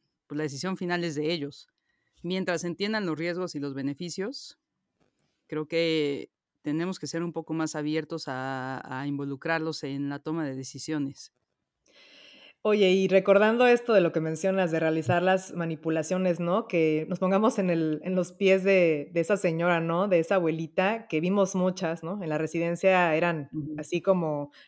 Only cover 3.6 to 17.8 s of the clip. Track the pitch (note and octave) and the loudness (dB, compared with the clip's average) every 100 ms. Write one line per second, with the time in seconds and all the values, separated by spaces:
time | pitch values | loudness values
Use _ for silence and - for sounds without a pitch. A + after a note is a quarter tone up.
3.6 | C#3+ C3+ C3+ C#3 F3 F3 G3+ C#4+ - - | -6 -4 -6 -6 -8 -6 -8 -8 -16 -20
4.6 | _ _ _ _ _ _ _ _ - D#3 | _ _ _ _ _ _ _ _ -10 -8
5.6 | D3+ E3 E3 D#3+ C#3+ C3+ - _ _ _ | -2 0 2 2 0 -2 -10 _ _ _
6.6 | - D3+ F3+ F#3 D3 E3 F3 E3 D#3+ D#3+ | -4 -2 -2 -6 -6 -6 -6 -6 -6 -4
7.6 | D#3 D#3 D3+ D#3 D#3 E3 - C3 C3 C3+ | -4 -4 -4 -4 -4 -8 -8 -6 -6 -6
8.6 | C3 C3 - C3 C#3+ C#3 C#3 C3+ D#3+ E3 | -8 -10 -8 -8 -6 -6 -6 -6 -4 -2
9.6 | D#3+ D3+ C#3+ C#3 C#3+ C#3+ - E3 D3 C3 | -4 -6 -6 -6 -6 -6 -6 -6 -6 -8
10.6 | C3 C3 - D#3 C#3 C3+ - _ _ _ | -10 -10 -6 -4 -6 -8 -20 _ _ _
11.6 | _ _ _ _ - - - - - _ | _ _ _ _ -20 -20 -20 -20 -20 _
12.6 | G#3+ G#3 F#3 F#3+ F#3+ F#3+ G3 G3 G#3+ A#3 | 2 4 6 6 6 4 6 6 6 6
13.6 | B3 A#3+ A#3+ G#3+ E3+ D#3+ D#3+ D#3+ F#3+ F#3+ | 6 4 6 4 4 2 -2 -2 0 2
14.6 | F3+ D#3+ D#3+ D#3+ D#3+ F3 F#3 F#3 F#3 F3 | 2 2 2 0 2 2 4 2 0 -6
15.6 | E3 D#3 E3 D#3+ D#3 F#3 F#3 E3+ E3+ G3 | -6 -4 -2 -2 0 0 0 0 0 0
16.6 | - E3+ D#3+ D#3 D#3 F3+ F#3 G3 A3 B3 | 0 2 2 2 -2 -2 0 2 2 2
17.6 | F#3 E3 | 0 2